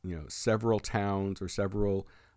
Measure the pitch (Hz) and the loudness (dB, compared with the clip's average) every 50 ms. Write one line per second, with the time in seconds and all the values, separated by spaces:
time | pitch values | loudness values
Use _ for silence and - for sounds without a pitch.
0 | - 90 85 78 76 - - - - 117 110 107 113 113 110 101 - - - 104 | -10 -8 -8 -8 -8 -10 -8 -2 2 2 2 4 4 4 2 2 2 0 -2 0
1 | 101 101 98 98 98 98 95 - 95 87 - 101 101 92 101 104 104 101 98 98 | 0 0 0 0 0 -2 -2 -4 -6 -4 -2 -2 -2 0 0 2 2 2 2 0
2 | - - - - _ _ _ | -2 -6 -14 -20 _ _ _